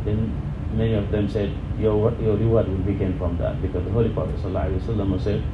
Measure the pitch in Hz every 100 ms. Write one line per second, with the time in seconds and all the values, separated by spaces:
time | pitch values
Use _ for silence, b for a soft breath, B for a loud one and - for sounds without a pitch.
0 | 104 107 113 - - - - 110 113 104
1 | 101 104 101 107 98 - - - 110 104
2 | 113 113 110 101 113 113 98 92 92 98
3 | 95 90 85 85 - - 82 90 90 113
4 | 110 - 87 - 98 92 95 92 - 107
5 | 98 95 104 104 -